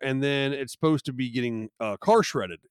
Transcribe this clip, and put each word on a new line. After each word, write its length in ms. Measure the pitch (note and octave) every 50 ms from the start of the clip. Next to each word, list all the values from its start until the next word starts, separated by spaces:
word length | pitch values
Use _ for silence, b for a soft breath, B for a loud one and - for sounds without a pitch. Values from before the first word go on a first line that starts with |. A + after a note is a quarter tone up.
and 200 | - C3+ C3 C3+
then 300 | C#3 C#3 C#3 C#3 C#3 C3+
it's 200 | C#3+ C3+ C3+ B2
supposed 320 | - - - D#3+ D#3 C#3 -
to 60 | C#3+
be 180 | B2+ B2 C3 B2
getting, 400 | A#2 B2+ A#2+ A#2+ A#2 A2 A2 G#2+ - -
uh, 160 | A2+ G#2+ G2+ -
car 240 | - G3+ A3+ A3+
shredded. 380 | - - - C3 G2 F2+ E2+ - _ _